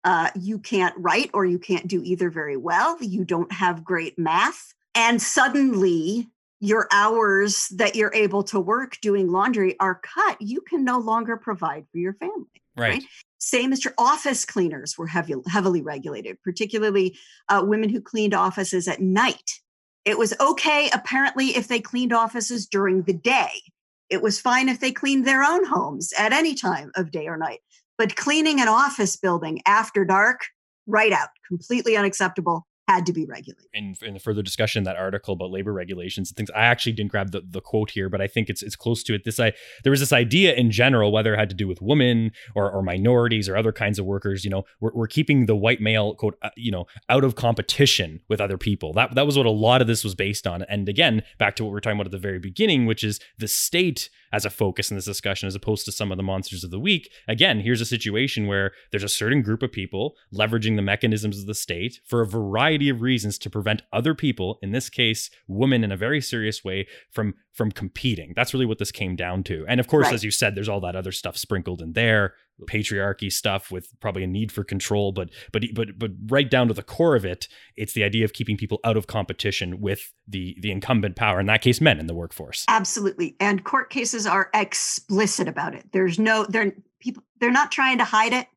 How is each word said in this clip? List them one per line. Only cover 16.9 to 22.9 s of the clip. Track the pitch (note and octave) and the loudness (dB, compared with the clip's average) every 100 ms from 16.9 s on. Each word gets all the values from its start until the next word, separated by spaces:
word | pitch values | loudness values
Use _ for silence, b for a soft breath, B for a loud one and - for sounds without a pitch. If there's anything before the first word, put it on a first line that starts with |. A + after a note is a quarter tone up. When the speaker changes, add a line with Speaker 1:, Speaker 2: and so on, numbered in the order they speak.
| G3 F#3 F#3 B B - | 2 2 -2 B B 0
Speaker 1:
uh, | G3 G3 | 2 2
women | G#3+ A3 | 2 0
who | A3 | -2
cleaned | - A3 G#3+ F#3+ | -4 -2 0 2
offices | F#3 G3+ F#3+ F#3 F3 | 0 0 -2 -2 -2
at | - | -2
night. | F#3+ F#3+ B3 - - - _ _ _ _ G#3 | 2 4 2 0 -10 -12 _ _ _ _ -2
It | G#3+ | 2
was | A3 - | 0 2
okay, | C#4+ - D4+ D4 D4 | 2 2 2 2 2
apparently, | B3 - C4 C#4 C4 C4+ B3 | -2 0 0 0 2 0 0
if | - | -2
they | A#3 | -4
cleaned | - B3 B3 | -2 -2 2
offices | A#3 A3+ A#3+ G#3+ A#3+ G3 | 2 2 -2 -4 -6 -2
during | G3 G3 | 0 2